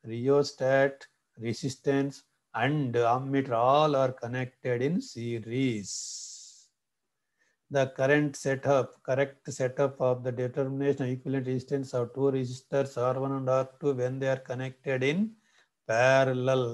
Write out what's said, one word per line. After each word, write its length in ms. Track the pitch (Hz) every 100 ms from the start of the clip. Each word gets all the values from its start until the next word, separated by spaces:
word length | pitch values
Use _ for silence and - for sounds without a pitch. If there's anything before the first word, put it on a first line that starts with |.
| 117
rheostat, 800 | 117 127 143 139 - 131 135 139 139 - _ _ - 113
resistance 680 | 113 139 - 147 139 139 - _ _ _ 113
and 300 | 127 151 131 120 117
ammeter 400 | 127 135 139 131 117 123
all 260 | 143 156 139
are 100 | 131 127
connected 560 | 117 127 127 _ 135 120 135
in 80 | 180 269
series. 800 | - 117 117 107 123 135 110 92 - - - - - - - _ _ _ _ _ _ _ _ _ _ _
The 80 | 139 131 -
current 360 | 135 147 147 135
setup, 440 | 135 135 135 143 120 - -
correct 400 | 131 139 - - 127
setup 400 | 127 127 139 135 127
of 100 | 123
the 80 | 123 120
determination 640 | 127 135 135 135 139 139
of 60 | 127 127
equivalent 300 | 139 135 127
resistance 400 | 127 - 143 135 127
of 100 | 117
two 120 | - 139 135
resistors 580 | 127 127 _ 139 135 123 123
R 60 | 131
one 100 | 135 139
and 140 | 131 131
R 100 | 131 -
two 120 | 143 127
when 160 | 127 131
they 100 | 135
are 100 | 131 -
connected 560 | 123 131 131 143 131 131
in 80 | 165 220 - _ _ _ _ -
parallel. 760 | 113 127 135 131 127 127 131 120